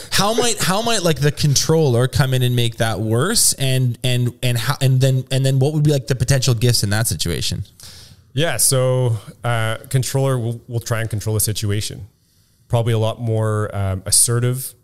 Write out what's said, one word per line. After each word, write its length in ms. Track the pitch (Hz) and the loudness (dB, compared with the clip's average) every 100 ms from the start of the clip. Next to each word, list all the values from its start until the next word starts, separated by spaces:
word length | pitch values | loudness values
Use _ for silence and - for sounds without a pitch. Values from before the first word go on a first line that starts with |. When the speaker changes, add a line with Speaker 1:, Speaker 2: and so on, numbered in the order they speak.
Speaker 1:
<laughs> 80 | - | -2
Speaker 2:
How 220 | - 196 | 0 0
might, 240 | 233 240 220 | 2 0 0
how 240 | 143 190 | 0 0
might, 200 | 233 220 | 0 0
like, 180 | 175 135 | 0 2
the 100 | 147 | 0
controller 760 | - 156 135 - 160 151 117 127 | 2 2 2 4 2 4 4 2
come 260 | - 135 | 2 2
in 80 | 131 | 2
and 120 | 123 123 | 2 2
make 200 | 120 113 | 0 0
that 200 | 113 95 | -2 -2
worse? 520 | 110 113 165 226 - | 0 0 2 2 0
And, 440 | - 131 131 127 120 | 0 0 0 0 -2
and, 320 | 131 123 120 - | -2 0 -2 -2
and 160 | 127 120 | -2 -2
how, 180 | 113 143 | -2 0
and 200 | 131 131 | 2 4
then, 240 | 131 131 127 | 2 2 0
and 140 | 131 135 | 0 2
then 120 | 135 | 2
what 140 | 135 | 2
would 80 | 156 | 2
be, 60 | 151 | 2
like, 140 | 143 - | 2 0
the 60 | 131 | -2
potential 360 | - 139 131 | 0 2 2
gifts 280 | 117 120 120 | 2 2 2
in 80 | 107 | 0
that 160 | 104 113 | 0 -2
situation? 580 | 80 85 71 - - - - - - - - _ | -4 -4 -4 -4 -6 -8 -14 -20 -20 -20 -20 _
Speaker 1:
Yeah. 240 | 131 165 123 | -2 -2 0
So, 600 | - 131 131 127 123 113 - - | 2 2 2 2 0 -2 -6 -8
uh, 320 | 123 117 110 113 - | -4 -2 -2 -4 -2
controller 500 | 139 123 139 135 131 | -2 0 0 0 0
will, 220 | 113 117 - | -2 -6 -6
will 120 | 117 | -8
try 200 | - 113 | -4 -4
and 80 | 110 | -2
control 260 | 107 110 | -4 -2
the 60 | 107 | -2
situation. 680 | - 107 107 101 - - 101 _ _ _ _ _ - | -2 -2 -2 -2 -4 -8 -16 _ _ _ _ _ -4
Probably 240 | 120 113 | -2 2
a 60 | 113 | 0
lot 220 | 110 110 | 0 -2
more, 540 | 117 110 110 107 107 101 | -2 0 0 -2 -4 -4
um, 260 | 98 95 | -4 -4
assertive 720 | - - - 120 123 131 - - | -2 0 0 0 0 -2 -8 -14